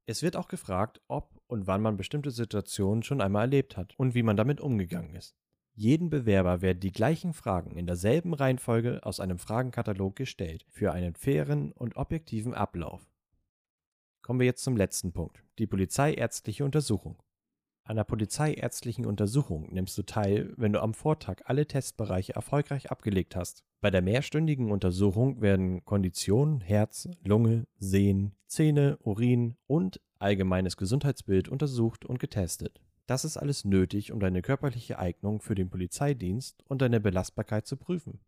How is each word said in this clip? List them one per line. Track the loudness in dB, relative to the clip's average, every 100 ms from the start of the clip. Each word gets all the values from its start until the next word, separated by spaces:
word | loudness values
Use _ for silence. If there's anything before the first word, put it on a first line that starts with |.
| -8
Es | -4
wird | -2 -2
auch | -8
gefragt, | -10 -4 -2 -2 -6 -8
ob | -8 -8 -18 -10
und | -6 0
wann | 0
man | 0 -2
bestimmte | -4 -6 -4
Situationen | -4 -4 -4 -4 -2 0 0
schon | 0 0
einmal | 2 2
erlebt | 2 2 0 -6
hat | -10 -2
und | 0 2
wie |
man | 4 4
damit | 2 0
umgegangen | 0 0 0 -4 -8 -12
ist. | -16 _ _ _ _
Jeden | 0 4 4 2
Bewerber | 0 4 4 4 2
werden | 2 0
die | -2
gleichen | 0 0 2 -4
Fragen | -6 -2 -2 -2 -6
in | -4
derselben | 0 2 2 2
Reihenfolge | 0 2 0 2 2 2 -2
aus | -6 -6
einem | -4 -4
Fragenkatalog | -2 -2 -2 -4 -4 -2 -2 -4
gestellt, | -8 -6 -8 -8 _
für | -2 0
einen | 0 -2
fairen | -2 0 0 2 -2 -4
und | -6 -8 -6
objektiven | -6 -6 -6 -6 -4
Ablauf. | -4 -4 -4 -8 -10 _ _ _ _ _ _ _ _ _ _ _ _
Kommen | -4 2
wir | 2
jetzt | 2
zum | 0 2
letzten | 0 0 -6
Punkt, | -6 -8 -10 _ -6
die | -2
polizeiärztliche | 0 0 2 2 2 -4 -6 -8 -4
Untersuchung. | 0 0 0 -2 -4 -16 _ _ _ _ _ _
An | -6 -4
der | -2
polizeiärztlichen | -2 -2 0 -2 -2 -4 -6 -6 -4 -2
Untersuchung | 0 2 2 0 -4 -4
nimmst | -4 -4 -6
du |
teil, | -4 -2 2 2 0 -2
wenn | 2
du | 2
am | 0
Vortag | -2 -2 -2 -4 -8 -2
alle | 0 0
Testbereiche | -2 -4 -6 -2 -2 -2
erfolgreich | -6 -2 -2 -2 -4 -6
abgelegt | -4 0 0 0 -4
hast. | -8 -10 _ -2
Bei | 2
der | 4
mehrstündigen | 4 2 0 0 2 0 0
Untersuchung | 2 2 4 2 4 2 2
werden | 4 4 2 -2 -2
Kondition, | 0 0 -2 2 4 4 0
Herz, | 2 2 2 -2 -12 -6
Lunge, | 2 4 6 2 -2 -6
Sehen, | 2 4 6 4 0 -6 -8
Zähne, | 2 4 6 4 2
Urin | -4 0 4 4 2 -4 -2
und | 0 0 -6 _ -2
allgemeines | 0 2 2 2 0 -2
Gesundheitsbild | 0 0 0 -2 2 2 2
untersucht | -2 -2 0 0 -2
und | -8 -6
getestet. | -4 -2 -4 -4 -10 _ _ _ -4
Das | -4
ist | -4 -4
alles | -4 -2
nötig, | 2 4 4 0 -4
um | -2
deine | 0 0
körperliche | 0 -2 -2 -4 -8 -4
Eignung | -4 -4 -4 -4
für | -2 -2
den | -2
Polizeidienst | -4 -6 -2 -2 -2 -2 -4 -6 -16 -6
und | 0
deine | 2 4
Belastbarkeit | 2 0 -2 -6 -4 -4 -4
zu | -10
prüfen. | -6 -6 -6 -16